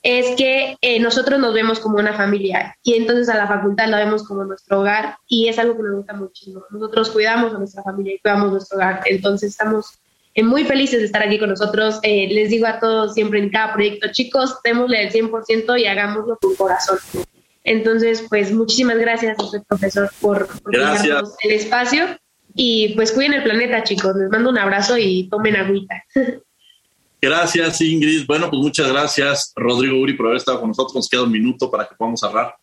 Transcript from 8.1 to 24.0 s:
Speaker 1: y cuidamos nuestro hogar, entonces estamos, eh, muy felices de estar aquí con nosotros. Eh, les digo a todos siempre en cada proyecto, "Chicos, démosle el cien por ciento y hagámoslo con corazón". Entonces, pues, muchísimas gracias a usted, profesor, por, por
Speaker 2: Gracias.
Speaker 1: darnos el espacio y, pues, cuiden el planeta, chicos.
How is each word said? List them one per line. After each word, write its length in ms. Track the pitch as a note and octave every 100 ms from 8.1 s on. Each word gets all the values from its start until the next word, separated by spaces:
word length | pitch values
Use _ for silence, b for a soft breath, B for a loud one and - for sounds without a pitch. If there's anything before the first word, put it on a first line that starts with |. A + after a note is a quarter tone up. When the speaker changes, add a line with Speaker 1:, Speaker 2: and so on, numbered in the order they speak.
Speaker 1:
y 60 | G3
cuidamos 320 | G#3 G3+ G3+
nuestro 260 | F#3+ F#3+ G3
hogar, 240 | F#3 F#3+ G3
entonces 440 | G3 G3 G3+ G#3
estamos, 480 | - G#3+ G#3+ G#3+ _ _ _ _ -
eh, 80 |
muy 200 | A3+ C4+
felices 360 | D4+ C4+ C4+ A#3+
de 80 | G#3
estar 160 | G#3
aquí 160 | G#3+ G#3
con 100 | G#3+
nosotros. 500 | F#3+ G#3 G#3+ A3 G#3+
Eh, 240 | G#3+ G#3 F#3+
les 220 | G#3 G#3+
digo 160 | A3+ A3
a 120 | A3
todos 360 | A3+ A3 G#3+ G#3+
siempre 240 | G#3+ G#3+
en 100 | G3+
cada 240 | A3 A3
proyecto, 360 | G#3+ G#3 G#3 G#3
"Chicos, 460 | - B3 C4+ C4 -
démosle 420 | A#3 A#3 B3 A3+ G#3
el 60 |
cien 200 | A3+ A3+
por 120 | A3+
ciento 320 | A3 A3+ A3 B3
y 120 | G#3+
hagámoslo 500 | G3+ G#3 G#3 A3 A3+
con 140 | G3
corazón". 460 | F#3+ F#3+ F#3 F#3+ F#3+ - F3+ - _ _ _
Entonces, 600 | - A3 A3 A3+ A3+ A3 A3+
pues, 240 | G#3+ G3
muchísimas 460 | A3 A3+ A#3+ B3 A3+
gracias 400 | A#3 A3+ A3+ A3
a 20 |
usted, 220 | G#3 G#3 -
profesor, 440 | G3 G3 G3+ G3+ -
por, 240 | G#3 G3 F#3+ -
por 100 | -
Speaker 2:
Gracias. 380 | B2 C#3+ D3+ D#3
Speaker 1:
darnos 240 | C#3+ - -
el 100 | G#3+
espacio 540 | G#3+ G#3+ A#3+ A#3+ D4 F4+ F4 _ _ _
y, 400 | - B3 A3+ G#3+
pues, 180 | G#3+ A3
cuiden 220 | A3 C#4
el 100 | C#4+
planeta, 400 | - A3 A#3+ A3+
chicos. 320 | A3 F#3+